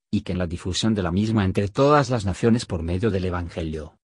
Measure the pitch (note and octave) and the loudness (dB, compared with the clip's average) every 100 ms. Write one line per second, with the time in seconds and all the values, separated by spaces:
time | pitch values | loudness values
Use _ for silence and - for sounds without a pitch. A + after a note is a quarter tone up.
0 | _ G#2+ - F2+ F2 E2+ F#2+ F2 A2 G#2 | _ -4 -2 -4 -4 -4 -6 -2 0 0
1 | E2+ F2+ A2 A2 F#2+ G2 G2+ - C#3 D3+ | 0 0 2 2 2 0 -2 2 4 4
2 | B2+ B2 F#2+ F2 A#2 A#2+ - F2+ E2 F#2 | 4 0 -2 0 2 2 0 -6 -2 -2
3 | A2+ F#2+ F#2 F2 E2 F2+ E2 D#2 D2+ - | 0 0 -2 -4 -6 -6 -6 -6 -10 -18